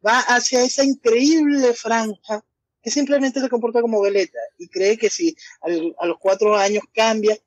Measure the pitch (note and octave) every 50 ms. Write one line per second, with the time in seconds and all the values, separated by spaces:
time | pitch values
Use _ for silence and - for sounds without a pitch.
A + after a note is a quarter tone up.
0 | _ G#3 A#3 B3+ A#3+ - B3 A#3+ A#3 - C4 B3 B3 C4 - - C#4 C#4 C4+ -
1 | _ A#3 A3+ A#3+ C4 D4 D#4+ E4 D4+ D4 C#4+ C#4 C4 B3 A#3 - - A3 A3+ A3+
2 | A3 A3 G3+ F3+ _ - A3 G#3 _ _ _ _ _ _ _ _ _ A3+ G#3+ D4
3 | C#4+ C#4 C#4+ C#4+ C4+ C4+ B3+ C#4 B3+ C4 B3 A#3+ A3 A#3 A3+ A#3+ A#3 A#3 A3+ G#3
4 | G3 G3+ G3+ G3+ F#3 - _ A#2 A2+ - _ _ F3 E3+ - F#3 F#3+ G3+ A3 A3+
5 | A3+ G3+ - - E3+ E3 D#3+ _ - - - _ - E3 E3+ E3 D#3+ E3+ E3 -
6 | E3+ F3 E3 - _ F#3+ F#3+ F#3+ A3 G#3+ G#3 G#3 G3 G3+ G#3 G#3 - _ _ -
7 | A3 A3+ A3+ A3 G#3 G#3+ G#3+ G#3+ _